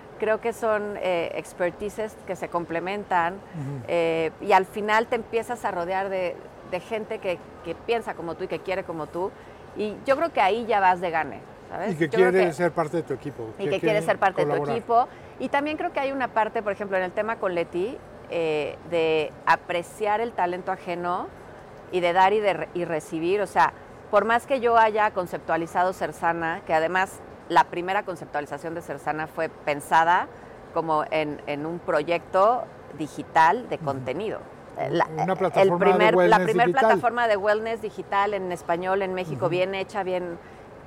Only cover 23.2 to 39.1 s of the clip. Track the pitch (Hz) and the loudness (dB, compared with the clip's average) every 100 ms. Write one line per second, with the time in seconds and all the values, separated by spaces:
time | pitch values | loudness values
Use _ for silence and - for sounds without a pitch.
23.2 | 165 202 190 190 160 - - - - 208 | 0 0 0 2 2 2 -14 -18 2 2
24.2 | 208 240 - 269 233 233 220 214 214 208 | 4 2 2 0 4 6 6 4 0 0
25.2 | 175 165 - 165 165 190 185 190 165 156 | -4 -6 -2 -2 0 0 0 0 -6 -2
26.2 | 170 170 165 175 - 160 160 185 190 - | 0 0 -2 -4 0 2 2 2 0 -4
27.2 | - - - 170 156 170 175 196 202 170 | -18 -16 2 4 4 0 -2 -2 -4 -8
28.2 | 139 151 147 143 165 165 165 143 151 151 | -8 -8 -6 -8 -8 -10 -10 -8 -4 -4
29.2 | 160 - 160 - - 143 - 165 165 180 | -4 -4 -6 -4 -4 -4 4 4 6 4
30.2 | - - - - - 170 160 156 - 156 | 2 -10 -20 -20 -8 -4 0 0 0 0
31.2 | 151 147 - 143 156 170 - 160 156 170 | -2 -4 -6 -6 -6 -6 0 0 2 -2
32.2 | - 190 202 247 - - - - 151 - | 0 4 4 4 -2 -12 -16 -10 -10 -8
33.2 | - 165 160 220 233 - 143 135 131 139 | 0 4 6 4 -2 -6 -4 -4 -4 -6
34.2 | 214 127 - - - - - 170 160 156 | -6 -8 -12 -20 -14 -8 -2 0 0 0
35.2 | 175 190 185 - 196 175 196 190 214 180 | -2 0 0 4 4 6 4 6 6 6
36.2 | 175 190 185 180 180 175 226 233 240 233 | 6 6 4 2 4 4 4 4 2 0
37.2 | 233 208 208 208 226 226 214 - 175 202 | 2 2 2 0 0 -6 -8 -10 -2 0
38.2 | 202 202 185 175 - 170 185 190 190 | 0 0 -4 -6 -2 -2 0 0 0